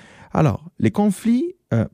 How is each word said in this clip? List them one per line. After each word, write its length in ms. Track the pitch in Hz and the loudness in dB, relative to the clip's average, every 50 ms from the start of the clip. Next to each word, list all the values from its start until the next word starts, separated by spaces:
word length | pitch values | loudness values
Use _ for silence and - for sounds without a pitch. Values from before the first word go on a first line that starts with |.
| - - - - - - - | -20 -20 -20 -20 -20 -4 0
Alors, 360 | - 156 139 98 - - - - | 2 2 2 0 -2 -8 -16 -6
les 140 | - - 110 | 0 0 0
conflits, 640 | 202 202 208 214 190 - - 226 233 254 339 349 - _ _ _ - | 2 2 0 0 0 -2 -2 0 0 0 0 -4 -8 _ _ _ -2
euh, 140 | 117 107 - | -2 -2 -2